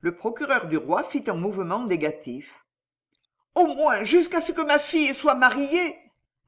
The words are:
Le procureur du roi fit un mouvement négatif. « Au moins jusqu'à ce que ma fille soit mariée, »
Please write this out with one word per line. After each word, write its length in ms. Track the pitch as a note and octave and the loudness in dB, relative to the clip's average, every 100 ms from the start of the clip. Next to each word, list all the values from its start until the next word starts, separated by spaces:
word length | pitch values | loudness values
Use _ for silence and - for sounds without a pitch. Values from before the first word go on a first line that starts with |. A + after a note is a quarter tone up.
Le 160 | E3 F3 | -6 -4
procureur 500 | - A#3 D4 G#3+ F3 | -8 -6 -2 -2 -2
du 120 | D#3 | -4
roi 240 | C3 F3+ | -2 -2
fit 200 | F4+ C#4+ - | -2 -6 -4
un 60 | |
mouvement 500 | F#3 F#3 G3 F3 G3+ | -4 -4 -4 -4 -4
négatif. « 800 | A#3+ F3 D3+ D#3 - B2 - - _ _ _ _ _ _ _ _ _ | -2 -2 -2 -6 -12 -14 -14 -20 _ _ _ _ _ _ _ _ _
Au 120 | - E4 | 2 2
moins 360 | C#4 D4+ A3 | 4 2 2
jusqu'à 380 | G#3 E4 E4 E4+ | 4 4 4 -2
ce 100 | E4 | -2
que 120 | E4 | -4
ma 180 | D4+ D4 | 2 2
fille 340 | D4 E4 C#4+ | 2 0 2
soit 220 | C4+ D4 B3+ | 2 2 4
mariée, » 600 | B3+ A#3+ C#4 E4 F4 - _ _ _ _ | 4 2 -2 0 -2 -6 _ _ _ _